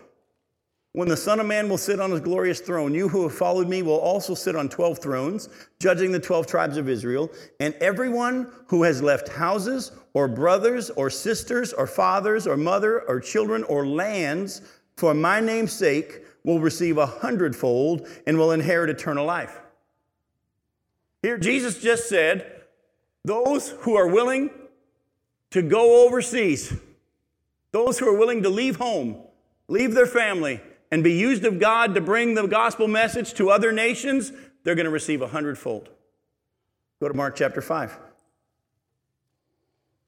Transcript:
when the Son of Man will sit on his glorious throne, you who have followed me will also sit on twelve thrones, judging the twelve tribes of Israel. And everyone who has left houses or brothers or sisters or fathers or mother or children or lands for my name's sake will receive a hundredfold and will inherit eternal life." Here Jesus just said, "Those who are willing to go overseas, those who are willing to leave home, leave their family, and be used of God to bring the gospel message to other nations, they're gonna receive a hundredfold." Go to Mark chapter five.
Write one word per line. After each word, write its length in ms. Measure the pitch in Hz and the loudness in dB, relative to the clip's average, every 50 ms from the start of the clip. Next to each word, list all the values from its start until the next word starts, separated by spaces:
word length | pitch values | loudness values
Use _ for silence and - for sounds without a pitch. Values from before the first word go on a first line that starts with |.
| - _ _ _ _ _ _ _ _ _ _ _ _ _ _ _ _ _ - | -20 _ _ _ _ _ _ _ _ _ _ _ _ _ _ _ _ _ -6
when 140 | 165 180 | -4 0
the 100 | 175 160 | 0 0
Son 220 | - - 196 208 220 | 0 0 0 0 0
of 60 | 214 | 0
Man 240 | 208 214 214 214 208 | 0 -2 -2 -2 -2
will 80 | 190 | -2
sit 220 | 170 - 202 202 185 | -2 -2 -2 -2 -2
on 100 | 190 190 | -2 -2
his 120 | 180 160 | -2 -4
glorious 380 | 139 170 180 185 185 180 170 - | -2 -2 -2 0 0 -2 -2 -4
throne, 360 | - - 175 165 147 143 147 | -6 -6 -4 -4 -2 -2 -2
you 120 | 165 196 | -2 -2
who 140 | 185 156 196 175 | 0 0 0 -2
have 140 | 151 123 | -2 -2
followed 300 | - 180 180 180 190 180 | -2 0 0 0 0 0
me 160 | 175 185 185 180 | -2 -2 -2 0
will 160 | 160 151 160 | 0 0 0
also 340 | 160 170 190 202 - - 180 | 2 0 -2 -2 -2 -6 -8
sit 220 | - - 185 170 | -6 -4 -4 -4
on 140 | 156 139 135 | -4 -4 -4
twelve 300 | - - 175 170 156 - | -4 -2 -2 -2 -2 -4
thrones, 500 | - 143 135 127 131 151 202 214 - - - - - _ _ - | -6 -6 -4 -4 -4 -4 -6 -6 -10 -12 -20 -20 -20 _ _ -2
judging 320 | 175 185 180 175 190 185 | 0 2 2 2 0 0
the 80 | 185 175 | -2 -2
twelve 280 | - - 180 165 160 | -2 -2 -2 -2 -2
tribes 300 | - - 170 165 156 139 | -2 -2 -2 -2 0 -2
of 120 | 151 143 131 | -4 -4 -2
Israel. 400 | 127 107 120 120 123 135 160 160 - - - - _ - | -4 -4 -4 -4 -4 -4 -4 -6 -8 -16 -20 -18 _ -6
And 160 | 139 151 156 | -6 -6 -2
everyone 760 | - 165 190 202 208 254 254 233 240 240 247 254 254 247 240 - - _ | 0 0 0 0 0 -2 -2 -2 -2 -2 -2 -2 -4 -6 -8 -14 -16 _
who 160 | - 185 170 170 | 0 2 4 4
has 180 | 170 151 127 | 4 2 2
left 260 | 143 143 143 127 - | 2 2 2 2 0
houses 640 | - - 135 165 175 202 214 185 233 269 262 - - - - - _ - | -6 -6 -2 -2 0 0 -2 -2 -4 -4 -6 -6 -10 -14 -20 -12 _ -2
or 140 | 139 143 | 0 0
brothers 600 | 131 113 120 147 170 185 190 202 233 247 247 214 - | 0 0 2 2 4 4 4 4 2 0 0 -6 -6
or 180 | - - 139 135 | -4 -2 -2 -2
sisters 640 | - - - 202 226 - - - 240 240 247 - - | -2 -4 -2 -2 -2 -2 -2 -4 -2 -2 -2 -2 -2
or 120 | 117 135 | -2 -2
fathers 600 | 123 - - 190 185 185 202 190 214 214 220 175 | -2 0 2 2 2 2 2 0 0 0 0 0
or 100 | 185 139 | 0 0
mother 440 | 143 156 170 190 202 208 214 226 233 | 0 0 0 0 2 2 2 0 0
or 180 | - - 127 131 | 0 -2 -2 -2
children 440 | 123 - - 214 214 208 220 226 220 | -2 -2 -2 -2 0 0 -2 -2 -2
or 200 | - 147 143 143 | -2 -2 -2 0
lands 760 | 139 143 160 190 214 214 196 165 143 151 175 202 190 - - - - - _ _ _ _ | 0 -2 -2 -2 -2 -2 -2 -2 -2 -2 -4 -6 -8 -10 -14 -18 -20 -20 _ _ _ _
for 180 | - 175 160 147 | 0 2 2 4
my 260 | 151 160 175 196 214 | 4 2 2 2 2
name's 340 | 226 226 226 226 220 185 - | 2 0 0 -2 -2 -4 -4
sake 500 | - 196 151 139 151 160 - - - - - _ _ - | 0 0 0 0 0 -4 -6 -12 -20 -20 -20 _ _ -2
will 160 | - 170 165 | 0 0 2
receive 380 | 156 160 - - 175 170 160 | 2 0 0 0 -2 0 2
a 80 | 151 147 | 0 0
hundredfold 1000 | 131 - - - 254 247 190 175 147 123 - - 127 120 123 139 156 170 151 - - - - - | 0 -2 -6 -4 -2 0 0 0 -2 -2 -2 0 0 2 2 2 0 -2 -4 -6 -12 -16 -8 -2
and 100 | 151 156 | 0 2
will 160 | 160 160 165 | 4 4 4
inherit 380 | 160 160 147 175 175 170 170 156 | 2 2 0 0 0 0 0 -2
eternal 360 | 147 - - 165 147 143 143 | -4 -4 -6 -6 -4 -2 -2
life." 340 | 160 175 165 123 - - - - - _ _ _ _ _ _ _ _ _ _ _ _ _ _ _ _ _ _ _ _ _ _ _ _ _ _ _ _ _ - | -4 -4 -6 -8 -10 -14 -20 -20 -20 _ _ _ _ _ _ _ _ _ _ _ _ _ _ _ _ _ _ _ _ _ _ _ _ _ _ _ _ _ -6
Here 160 | - 220 240 | -4 -4 -2
Jesus 420 | 208 165 214 254 269 247 240 180 - | -2 -2 0 0 0 -2 -4 -6 -4
just 300 | - 233 233 233 233 - | 0 0 0 0 0 0
said, 540 | 202 175 160 156 190 190 - - - - - _ _ _ _ _ _ _ _ _ _ _ - | 2 2 2 2 2 -2 -4 -12 -18 -20 -20 _ _ _ _ _ _ _ _ _ _ _ -6
"Those 480 | 180 214 233 247 262 294 277 - - - - | -4 -2 0 0 0 0 -2 -4 -8 -12 -6
who 140 | - 233 220 | -2 2 4
are 120 | 208 180 | 4 4
willing 420 | 170 180 220 240 254 262 262 277 294 - - - - _ _ _ _ _ _ _ _ _ _ _ _ _ _ _ - | 6 4 4 4 2 0 0 -2 -4 -8 -12 -20 -20 _ _ _ _ _ _ _ _ _ _ _ _ _ _ _ -4
to 120 | - 185 | -2 0
go 440 | 175 147 175 220 233 233 240 240 247 | 2 2 4 6 6 8 10 10 8
overseas, 680 | 247 247 247 - - 214 247 220 180 143 120 - - - - - _ _ _ _ _ _ _ _ _ _ _ _ _ _ _ _ _ | 8 6 2 -2 -2 0 0 2 2 0 0 -4 -8 -10 -10 -12 _ _ _ _ _ _ _ _ _ _ _ _ _ _ _ _ _
those 280 | - 208 233 254 240 240 | -2 0 0 0 0 0
who 80 | 262 | 2
are 100 | 226 202 | 2 4
willing 260 | 202 226 240 240 226 190 | 4 4 2 2 0 0
to 60 | 196 | 0
leave 280 | 190 214 254 262 214 | 0 0 0 -2 -2
home, 400 | 160 247 240 220 165 127 113 104 - - - _ _ _ _ _ _ _ | -2 -4 -2 -2 -2 -4 -6 -8 -10 -16 -20 _ _ _ _ _ _ _
leave 260 | - 160 208 254 247 220 | -4 -2 0 0 2 4
their 120 | 254 247 | 4 4
family, 560 | 240 240 240 226 208 196 175 156 139 127 104 - - - _ _ - | 4 4 0 0 0 0 -2 -2 -4 -4 -6 -10 -20 -20 _ _ -2
and 120 | 156 160 160 | 0 2 4
be 100 | 170 170 | 4 4
used 300 | 175 208 254 269 196 185 | 4 2 2 2 2 2
of 160 | 226 196 170 | 0 2 2
God 360 | 202 214 226 233 233 214 180 | 2 2 4 4 2 2 0
to 60 | 196 | 0
bring 320 | 165 170 208 233 240 233 226 | 0 0 0 2 2 2 0
the 140 | 220 202 | 0 0
gospel 400 | 196 202 220 226 233 220 - 220 | 0 2 2 2 0 0 0 0
message 460 | 214 214 220 226 214 - 247 214 - - | 0 2 2 2 0 0 -4 -6 -6 -2
to 160 | - 202 190 | 0 4 4
other 220 | 202 208 226 226 220 | 4 4 4 2 2
nations, 580 | 220 226 233 - 226 - 277 269 269 214 - - - - - _ _ - | 2 0 0 -2 -2 -2 -2 -2 -2 -2 -4 -12 -18 -20 -20 _ _ -2
they're 120 | 165 175 | -2 0
gonna 140 | 165 170 160 | 0 0 -2
receive 320 | 156 151 - - 151 139 | -2 -4 -2 -2 -4 -2
a 60 | 123 | -4
hundredfold." 600 | 107 123 156 151 147 135 - - 127 110 104 - - - _ _ _ _ _ _ _ _ _ _ _ _ _ _ _ _ _ _ _ _ - | -4 -6 -6 -4 -6 -6 -6 -6 -8 -8 -8 -10 -18 -20 _ _ _ _ _ _ _ _ _ _ _ _ _ _ _ _ _ _ _ _ -6
Go 60 | 147 147 | -6 -4
to 40 | 139 | -2
Mark 220 | 131 143 139 139 | -2 -4 -4 -2
chapter 260 | - 147 131 - 143 | -2 -2 -2 -2 -4
five. 360 | 131 - 160 160 131 107 - - - - _ _ _ _ _ _ _ _ _ _ _ _ _ _ _ _ _ _ _ _ _ _ _ _ _ _ _ _ _ _ _ _ _ _ _ _ _ _ _ | -6 -6 -6 -6 -6 -8 -10 -16 -20 -20 _ _ _ _ _ _ _ _ _ _ _ _ _ _ _ _ _ _ _ _ _ _ _ _ _ _ _ _ _ _ _ _ _ _ _ _ _ _ _